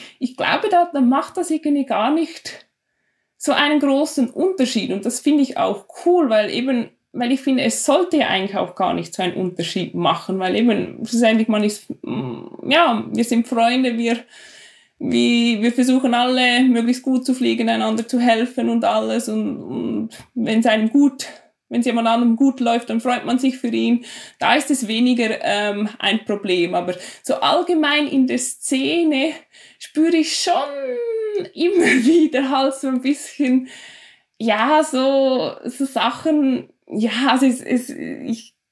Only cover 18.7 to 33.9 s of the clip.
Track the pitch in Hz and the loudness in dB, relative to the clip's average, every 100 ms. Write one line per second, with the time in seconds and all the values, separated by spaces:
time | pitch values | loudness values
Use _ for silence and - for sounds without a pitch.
18.7 | 233 214 214 220 226 226 214 208 - - | 0 2 0 0 -2 -2 -4 -4 -6 -8
19.7 | 226 226 220 220 - - 247 220 220 233 | -6 -4 -4 -6 -10 -12 -6 0 2 2
20.7 | 214 220 285 285 269 - - _ _ _ | 2 2 4 4 2 -10 -16 _ _ _
21.7 | 240 240 233 226 233 240 226 269 262 233 | -2 0 0 0 2 2 4 2 2 0
22.7 | 233 233 226 254 247 - 247 269 254 240 | -2 -2 -4 -2 -2 -2 0 0 -2 -4
23.7 | 226 226 240 - - - - 170 262 - | -2 2 0 -2 -16 -20 -4 2 2 2
24.7 | 269 208 226 247 247 226 - - 202 208 | -2 0 2 2 2 0 -2 -2 0 -2
25.7 | 202 208 - 202 220 - 202 190 180 170 | -2 -4 -2 -2 -2 -2 -4 0 0 0
26.7 | 180 180 180 - - - - - 320 349 | 0 -2 -6 -10 -10 -4 0 2 2 2
27.7 | 339 294 294 294 277 254 247 - - - | 0 2 0 0 2 2 0 -4 -6 -4
28.7 | 262 269 330 330 269 302 285 - _ - | -2 0 0 2 0 -2 -4 -14 _ -20
29.7 | _ - - 320 330 311 - - 349 294 | _ -8 0 2 2 0 -2 0 0 -2
30.7 | 285 523 494 466 453 440 415 - - 349 | -6 -6 -4 -4 -4 -4 -4 -6 -2 0
31.7 | 381 262 262 233 339 311 254 269 269 269 | 2 4 4 4 4 4 2 0 0 -2
32.7 | 269 269 254 262 294 - - 262 262 254 | -2 -4 -2 -2 -4 -6 -4 0 0 0
33.7 | - - | -10 -20